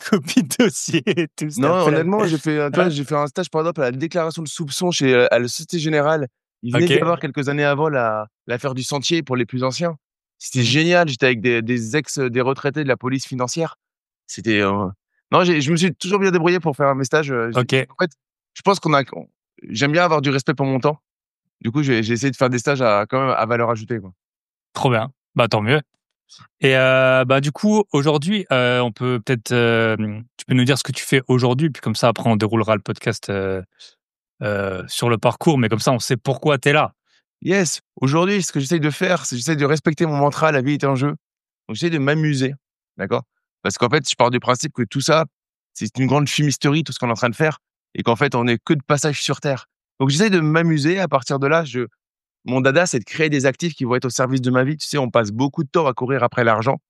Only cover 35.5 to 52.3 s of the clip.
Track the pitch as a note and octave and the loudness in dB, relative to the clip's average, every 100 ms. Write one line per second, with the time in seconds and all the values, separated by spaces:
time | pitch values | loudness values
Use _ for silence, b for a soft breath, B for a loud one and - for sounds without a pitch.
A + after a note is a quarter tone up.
35.5 | C3+ A2 G#2+ D3 A#2+ - B2 - - D3+ | 2 2 0 0 0 -2 -2 -2 -2 0
36.5 | C3+ C#3+ D3 B2 - _ _ _ _ - | 2 2 2 0 -6 _ _ _ _ -2
37.5 | G3 E3 - - - C3 E3 F#3 G3+ - | 0 0 -4 -12 -4 0 2 2 0 -2
38.5 | D3 C3+ E3+ D3+ - F#3 F3 - B2 D#3+ | -4 -2 0 0 0 0 0 -2 -6 -2
39.5 | D3+ C#3+ D#3 E3+ D3+ E3 C#3+ C#3+ - D#3 | 0 0 2 0 0 0 2 2 2 2
40.5 | C#3 C3 C#3+ C#3 C3 C#3+ D#3 _ _ _ | 2 0 0 0 0 -2 -4 _ _ _
41.5 | _ - G#2+ E3+ D#3+ C3+ D#3 D3+ C3+ C3 | _ -12 -4 -2 0 0 2 0 0 -2
42.5 | C#3 _ _ _ - F#2+ A#2+ - _ _ | -4 _ _ _ -10 -4 -4 -6 _ _
43.5 | _ G2+ - A#2+ D#3 C3 - A#2+ B2 A#2 | _ -6 -2 0 2 0 0 2 2 0
44.5 | B2+ D3+ - A2 C#3+ D3+ D#3 D3 _ _ | -2 -4 -6 -4 -2 2 2 0 _ _
45.5 | _ _ - A2 B2 C3 C#3+ C#3 - D3 | _ _ -12 -8 -2 0 2 0 0 0
46.5 | - D3 D#3 C#3+ - A#2+ A2+ A#2+ A2 D#3 | 0 0 0 -2 -4 -4 0 -2 0 -2
47.5 | - _ _ _ - A#2+ A#2 C#3+ B2 A#2+ | -2 _ _ _ -4 0 2 0 2 0
48.5 | A2+ - D3+ - C#3+ D#3 C3+ - C3+ D3 | 0 0 -2 0 -2 0 -2 -4 -4 -4
49.5 | B2+ - _ _ - C3+ D3 A3 F3+ D3+ | -6 -8 _ _ -2 0 2 2 2 2
50.5 | D#3+ E3+ D#3 D3+ F#3+ E3 C#3 A#2 C#3 C#3 | 2 2 2 0 0 0 -2 -2 -2 2
51.5 | E3 D3+ B2 A2+ _ _ _ _ | 0 0 -6 -8 _ _ _ _